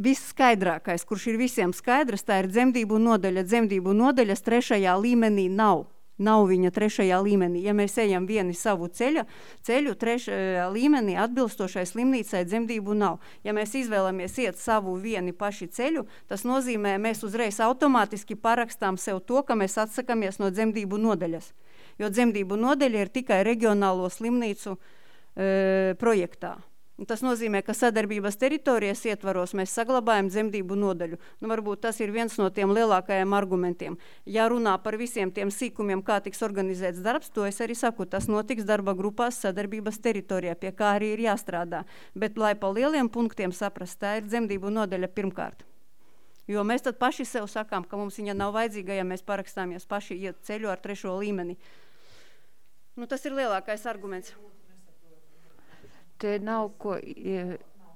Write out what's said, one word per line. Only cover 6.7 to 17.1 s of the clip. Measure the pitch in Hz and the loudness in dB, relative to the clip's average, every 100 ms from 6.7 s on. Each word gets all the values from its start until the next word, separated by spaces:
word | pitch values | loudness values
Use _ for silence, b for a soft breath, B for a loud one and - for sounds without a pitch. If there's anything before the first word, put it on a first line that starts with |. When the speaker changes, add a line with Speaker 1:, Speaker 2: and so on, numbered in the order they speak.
Speaker 1:
trešajā | 180 214 214 196 185 | 4 2 4 4 4
līmenī. | 202 202 180 175 | 6 4 4 2
Ja | 196 | 2
mēs | 208 202 220 | 2 2 2
ejam | 214 185 185 | 2 2 0
vieni | 220 180 | 0 0
savu | 175 226 196 175 | 0 0 0 -2
ceļa-, | - 240 311 220 B B B | 0 2 2 -2 B B B
ceļu, | - 247 285 | 0 2 2
trešajā | 196 233 240 240 196 190 180 180 | 0 0 0 -2 -2 0 0 0
līmenī | 202 269 294 214 180 | 2 6 6 4 2
atbilstošai | 220 247 240 - 185 190 180 | 0 2 0 0 -4 -2 -4
slimnīcai | 220 247 262 208 196 180 | 0 2 2 0 -2 0
dzemdību | 214 233 226 196 208 | 0 -2 -4 0 2
nav. | 202 165 B B 208 | 2 0 B B -4
Ja | |
mēs | 214 214 269 | -2 -2 -2
izvēlamies | 247 208 190 185 185 - | 0 2 2 0 -4 -2
iet | 233 175 | -2 -2
savu | - 220 190 185 | 0 0 2 -4
vieni | 208 214 180 | -2 -2 -2
paši | 175 208 208 170 | -2 -4 -4 -8
ceļu, | - 254 320 - B - | -4 0 0 -4 B -8
tas | 196 | -6
nozīmē, | 247 262 254 226 202 196 | 0 0 0 0 0 0
mēs | 220 | 0